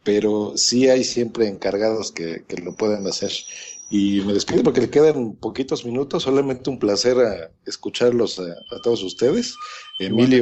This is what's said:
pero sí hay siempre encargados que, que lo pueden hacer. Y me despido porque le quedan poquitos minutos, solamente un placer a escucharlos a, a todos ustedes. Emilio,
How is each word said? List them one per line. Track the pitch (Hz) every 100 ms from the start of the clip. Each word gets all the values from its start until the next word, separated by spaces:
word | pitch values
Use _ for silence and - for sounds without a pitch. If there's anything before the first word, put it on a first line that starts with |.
pero | - 104 104 107 104 -
sí | - 123 131
hay | 127
siempre | 123 123 120 117 110
encargados | 95 98 101 110 110 98
que, | - 82 - -
que | -
lo | 87
pueden | 90 110 104 98
hacer. | - 101 - - - - - -
Y | 104 101 101
me | 98
despido | 101 - 175
porque | 240 -
le | 113
quedan | 147 156 139 113 -
poquitos | 139 - 135 147
minutos, | 123 123 139 180
solamente | 131 135 139 127 -
un | 127
placer | 104 101 120 127
a | 117 92 82 _ -
escucharlos | - - - 123 120 104 -
a, | 87 85 -
a | -
todos | 117 113
ustedes. | 95 - 120 220 240 - - - - -
Emilio, | 95 110 127 127